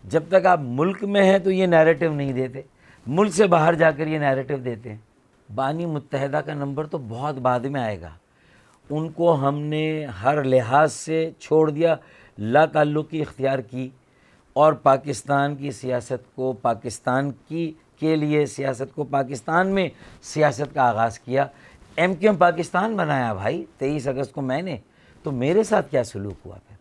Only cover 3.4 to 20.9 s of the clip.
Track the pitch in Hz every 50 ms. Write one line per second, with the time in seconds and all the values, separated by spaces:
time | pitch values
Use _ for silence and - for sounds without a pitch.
3.4 | 214 190 175 165 156 165 170 151 165 160 156 135 160 156 156 156 147 139 135 131
4.4 | 131 123 147 135 123 127 117 110 117 123 107 104 110 _ _ _ _ _ _ _
5.4 | _ - 104 110 135 139 151 165 175 170 156 147 143 - - 135 139 139 135 151
6.4 | 143 151 151 143 143 139 139 143 156 151 190 160 127 107 113 117 135 151 143 131
7.4 | 123 127 123 123 117 135 143 139 120 110 104 90 85 82 78 - _ _ _ _
8.4 | _ _ _ _ _ _ _ _ _ _ 143 156 160 165 151 - 170 170 165 139
9.4 | 135 139 143 147 147 151 151 151 156 156 156 156 151 135 104 92 101 131 147 151
10.4 | 139 131 131 131 120 110 127 147 160 147 - - - - 160 160 160 160 - _
11.4 | - - 151 160 156 156 147 147 170 165 160 160 - _ - - - - _ -
12.4 | 104 110 120 143 160 156 143 156 151 151 147 151 151 151 160 156 147 143 - -
13.4 | 131 135 135 131 113 104 127 131 131 131 _ _ _ _ _ _ _ _ _ _
14.4 | _ _ _ 135 147 156 147 - - 143 135 135 139 147 135 107 - - 143 139
15.4 | 143 143 147 135 139 143 123 - - 127 127 123 113 - 131 120 - _ _ -
16.4 | 127 131 123 104 - 127 117 104 - 123 104 - _ - 127 131 139 143 127 -
17.4 | _ _ 156 165 170 156 156 _ _ _ _ _ 151 160 160 156 151 147 151 151
18.4 | 147 135 - - 139 135 131 117 135 135 _ - 147 131 139 139 135 123 143 131
19.4 | _ - 160 175 185 190 196 196 185 143 - - - - - - - - - 156
20.4 | 151 147 - 110 147 131 - 143 127 123